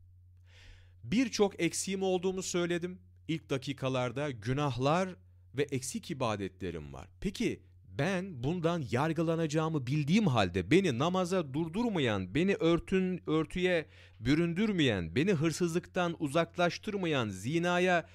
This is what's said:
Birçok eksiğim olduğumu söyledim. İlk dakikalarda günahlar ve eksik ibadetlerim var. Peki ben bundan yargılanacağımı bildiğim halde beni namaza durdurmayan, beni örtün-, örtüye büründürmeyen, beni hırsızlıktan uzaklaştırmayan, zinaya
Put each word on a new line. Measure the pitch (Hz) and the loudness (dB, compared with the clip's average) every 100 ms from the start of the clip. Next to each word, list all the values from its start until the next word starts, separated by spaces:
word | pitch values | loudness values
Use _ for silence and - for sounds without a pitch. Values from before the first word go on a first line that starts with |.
| - - - - - - - - - - | -20 -20 -20 -20 -20 -20 -20 -20 -20 -18
Birçok | 113 190 254 - 202 - | -2 0 0 2 2 2
eksiğim | 165 - - 190 | -2 -2 -4 -2
olduğumu | 190 185 185 185 | 0 2 0 -2
söyledim. | 180 180 175 175 175 185 - - - | -4 -2 0 -2 -4 -10 -20 -20 -6
İlk | 160 - | -6 -2
dakikalarda | 139 131 131 131 131 123 117 147 | -4 -4 -4 -2 -2 -2 -2 -6
günahlar | 120 104 131 147 123 135 170 190 175 - - - | -6 -4 0 0 0 2 2 0 -8 -20 -20 -12
ve | 123 | -4
eksik | 143 131 - 226 - | -2 -2 -4 -10 -8
ibadetlerim | 147 123 104 95 92 95 80 71 | -4 -2 -2 -4 -6 -8 -8 -10
var. | 67 - - | -14 -16 -8
Peki | 196 - 196 104 - - - | -8 -2 -2 -2 -10 -20 -14
ben | 95 151 190 196 143 | -4 -2 -2 -4 -4
bundan | 123 180 160 175 120 | -2 0 0 0 0
yargılanacağımı | 117 156 165 165 165 165 151 160 156 123 | 0 0 0 0 0 0 0 0 -2 0
bildiğim | 151 143 202 202 | 0 4 4 4
halde | 120 95 90 87 | 4 2 0 4
beni | 160 196 117 | 4 4 0
namaza | 156 185 175 185 147 | 0 0 0 -2 -2
durdurmayan, | 135 165 175 247 185 127 104 92 117 | -4 -4 -2 -2 2 2 0 0 0
beni | 185 196 | 2 2
örtün-, | 160 170 165 190 185 180 - | 2 2 2 0 0 -4 -2
örtüye | 156 156 180 180 175 147 - - - | 0 0 -2 0 0 -2 -14 -20 -6
büründürmeyen, | 110 147 170 170 220 190 139 101 82 90 | 2 2 2 2 0 4 2 2 0 0
beni | 180 | 2
hırsızlıktan | 170 165 147 175 165 - - 175 165 | 2 0 0 -2 -2 -4 -4 -4 -2
uzaklaştırmayan, | 147 156 165 - 175 - - 202 170 143 113 | 0 0 0 0 0 0 -6 -4 0 0 0
zinaya | 92 107 165 175 175 180 175 - | -4 -2 0 2 2 4 2 0